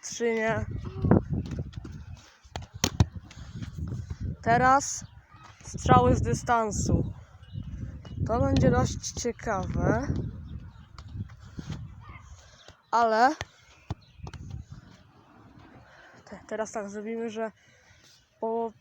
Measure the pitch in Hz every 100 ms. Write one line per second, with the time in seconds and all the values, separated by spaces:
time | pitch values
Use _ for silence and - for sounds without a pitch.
0 | - - 233 226 220 214 208 - - -
1 | - - - - - - - - - -
2 | - - - _ - - - - - -
3 | - - - - - - - - - -
4 | - - - - - 240 254 269 - -
5 | - - _ - - - - - - 254
6 | 247 247 233 233 - 240 220 - - -
7 | - - - - - - - - - -
8 | - - - 226 277 269 262 247 - -
9 | - - 240 - - 196 180 - 180 226
10 | 277 - - - - - - - - -
11 | - - - - - - - - - -
12 | - - - - - - - - _ 226
13 | 233 220 254 311 - - - - - -
14 | - - - - - - - - - -
15 | - - - - - - - - - -
16 | - - - 190 - 214 220 226 202 202
17 | 208 226 233 214 220 - _ _ _ -
18 | - - _ _ 226 226 233 220